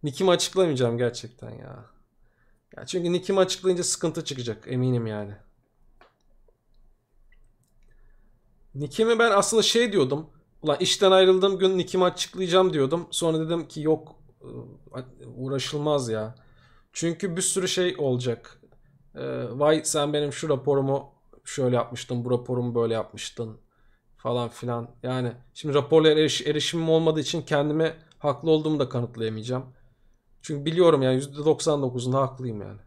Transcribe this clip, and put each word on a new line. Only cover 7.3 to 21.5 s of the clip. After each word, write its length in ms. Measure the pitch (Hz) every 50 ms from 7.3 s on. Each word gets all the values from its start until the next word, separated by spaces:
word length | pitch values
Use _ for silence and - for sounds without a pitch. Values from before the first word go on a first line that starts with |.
| - _ _ _ _ _ _ _ _ _ _ _ _ _ _ _ - _ _ _ _ _ _ _ _ _ _ _ _
Nick'imi 440 | 139 147 143 - - 220 226 233 220
ben 120 | 233 233
aslında 320 | 202 202 196 - 220 226 208
şey 280 | - - 233 240 233
diyordum. 380 | 196 190 139 123 143 147 160 - _ - _ _ _ _
Ulan 160 | - 156 143 -
işten 320 | 180 180 - - 202 190
ayrıldığım 480 | 190 190 190 185 185 185 190 196 196 180
gün 180 | 190 190 190
nick'imi 260 | 180 170 185 - 185 180
açıklayacağım 680 | 180 175 - - - - 180 190 175 165 190 185 185 160
diyordum. 340 | 151 135 135 156 170 165 -
Sonra 280 | - - 170 165 160 160
dedim 280 | 160 160 170 170 156
ki 140 | - - 156
yok, 340 | 147 156 160 156 156 - - _ - - _ _
e, 840 | - 123 117 120 120 127 - - - - - 127 131 127 - - 123 123 120
uğraşılmaz 720 | 123 127 135 139 131 123 - - 147 147 151 147 143 127 117
ya. 260 | 110 110 107 110 120 - _ _ _ _ _ _ _ _ _ _ _
Çünkü 420 | - 160 165 165 160 - 190 165
bir 60 | 185
sürü 260 | 180 - - 190 180
şey 280 | 180 - 185 180 180 180
olacak. 640 | - 147 135 123 123 123 127 113 - - - - _ _ _ _ _ _ _ _ _ _ _ _
E, 80 | 143 135 135 131 127 127 113 113 131
vay 220 | 147 151 156 160 -
sen 280 | - - 156 147 143 151
benim 200 | 147 147 143 131
şu 160 | - - 156
raporumu 600 | 143 127 127 147 139 139 135 135 139 135 - - _ _ _ _ _ _ _
şöyle 320 | -